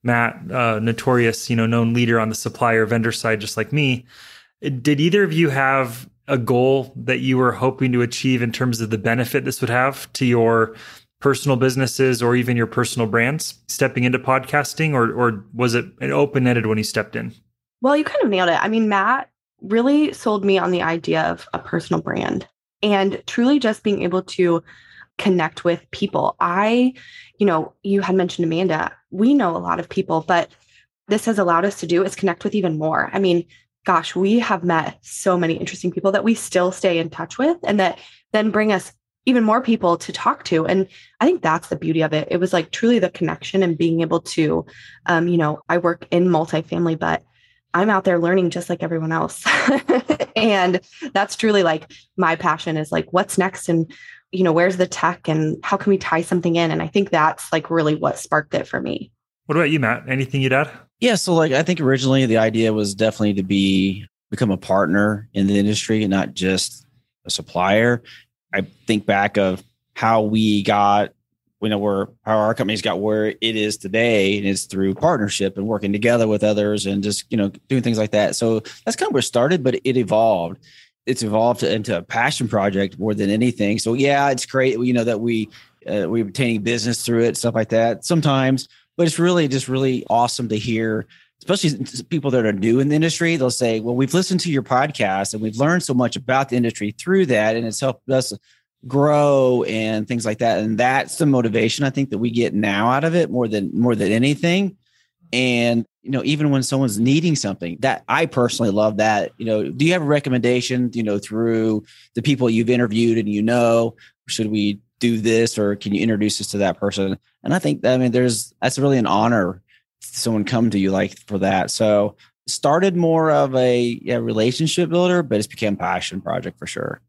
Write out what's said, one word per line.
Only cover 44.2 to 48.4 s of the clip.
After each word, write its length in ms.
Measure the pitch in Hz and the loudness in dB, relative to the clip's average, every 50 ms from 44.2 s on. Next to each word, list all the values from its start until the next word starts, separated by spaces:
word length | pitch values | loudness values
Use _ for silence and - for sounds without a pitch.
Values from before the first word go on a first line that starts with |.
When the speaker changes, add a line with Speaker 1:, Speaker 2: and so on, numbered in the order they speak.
Speaker 2:
to, 440 | - - - - 160 151 160 165 160 - - - - - - - _ | -4 -4 -2 0 0 0 0 -2 -4 -8 -20 -20 -20 -20 -20 -10 _
um, 220 | - 175 165 170 175 | 0 0 2 2 2
you 80 | 175 | 2
know, 240 | 170 160 151 151 - _ - | 2 2 0 -2 -6 _ -2
I 100 | 165 175 | -2 0
work 280 | 175 170 170 - - _ | 2 0 -2 -2 -4 _
in 180 | 175 175 180 180 | 2 2 4 4
multifamily, 720 | 170 156 160 - - 156 160 - 170 170 170 165 165 160 | 4 2 2 0 -2 -4 -4 -4 -4 -2 -2 -2 -2 -2
but 240 | 165 165 160 - _ _ _ _ _ _ _ _ _ _ - | -2 -2 -2 -2 _ _ _ _ _ _ _ _ _ _ 0
I'm 160 | 170 196 220 | 0 2 2
out 140 | 208 190 190 | 2 2 2
there 140 | 196 175 170 | 2 2 2
learning 320 | 165 170 185 190 | 2 2 2 2